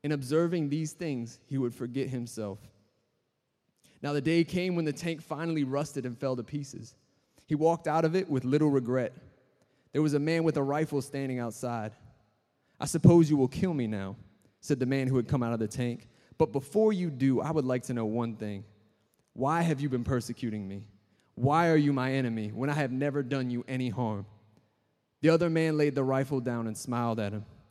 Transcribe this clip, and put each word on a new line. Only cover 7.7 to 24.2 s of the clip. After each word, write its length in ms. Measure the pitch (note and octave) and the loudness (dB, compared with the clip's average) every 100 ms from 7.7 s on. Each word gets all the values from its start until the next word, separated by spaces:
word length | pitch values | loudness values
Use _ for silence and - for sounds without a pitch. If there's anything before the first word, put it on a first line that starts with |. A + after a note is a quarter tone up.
| E3 - | 2 2
out 200 | D#3 D#3+ | 2 2
of 80 | |
it 160 | F3+ F#3 | 2 0
with 140 | C3+ | -2
little 260 | B2 D3 D3+ | 2 4 4
regret. 440 | C#3 A#2+ C3 B2 - - _ _ _ _ _ _ | 2 0 -2 -2 -8 -20 _ _ _ _ _ _
There 80 | C#3 | 0
was 140 | D#3 | 2
a 40 | C#3+ | 2
man 260 | D3+ E3 | 2 2
with 120 | E3 C#3+ | 2 0
a 60 | |
rifle 400 | C#3 D3 D#3 C#3+ | 0 0 0 -2
standing 360 | C3+ C#3 C3+ B2+ | -4 -6 -4 -4
outside. 540 | A#2+ A2 B2 A#2 G#2+ - - _ _ _ _ _ _ _ | -6 -6 -6 -4 -6 -10 -20 _ _ _ _ _ _ _
"I 80 | D3+ | -4
suppose 420 | D#3+ - E3+ D#3 | 6 8 10 8
you 80 | D3 | 4
will 120 | B2+ | 2
kill 260 | - F#3 | 0 -2
me 120 | D3+ A2+ | 0 -2
now," 300 | G#2+ F#2+ A2+ - _ _ _ | -4 -6 -10 -18 _ _ _
said 180 | - C3+ | -4 -2
the 80 | B2+ | 0
man 220 | C#3 C3 | 0 2
who 80 | C3 | 0
had 120 | A2+ | 2
come 140 | C#3+ | 0
out 100 | A#2 | 0
of 60 | A#2 | -2
the 100 | G#2+ | -4
tank. 400 | - A#2+ A#2+ - _ _ - | -2 -4 -6 -12 _ _ -2
"But 140 | D#3+ | 0
before 420 | C#3 - G#3 A3 | 0 -2 2 2
you 160 | G3+ F3 | 2 -2
do, 320 | C3 C3+ A#2+ | 0 2 2
I 80 | D3+ | 0
would 160 | D#3+ C3 | -2 -2
like 160 | B2+ | -4
to 80 | - | -4
know 140 | A#2+ A2 | -4 -2
one 300 | A2+ A#2 G#2+ | -2 -4 -6
thing. 280 | G#2+ G2+ G#2+ _ _ _ _ _ _ | -10 -10 -14 _ _ _ _ _ _
Why 260 | - C3+ E3 | -4 -2 0
have 200 | E3+ C#3 | 0 0
you 100 | C#3+ | -2
been 140 | B2+ | -2
persecuting 600 | A2+ B2+ G#2+ A#2+ A#2+ G#2+ G2 | 0 -2 -2 -6 -6 -6 -8
me? 200 | G2 G#2 _ _ _ _ | -12 -14 _ _ _ _
Why 340 | - B2+ D#3 E3+ | -2 2 4 6
are 80 | D#3+ | 6
you 160 | D3 | 4
my 200 | C#3 B2+ | 2 0
enemy 360 | C3+ B2+ A2+ G#2+ | 0 0 -2 -4
when 180 | A2 C#3 | -4 -2
I 40 | |
have 180 | D3 C3+ | 0 -2
never 300 | C3 C#3+ C#3 | 0 -2 -2
done 280 | B2+ C#3 B2+ | -2 -4 -2
you 140 | A#2+ - | -4 -6
any 220 | B2+ B2+ | -4 -4
harm?" 340 | G2 A#2 G#2 | -2 -2 -4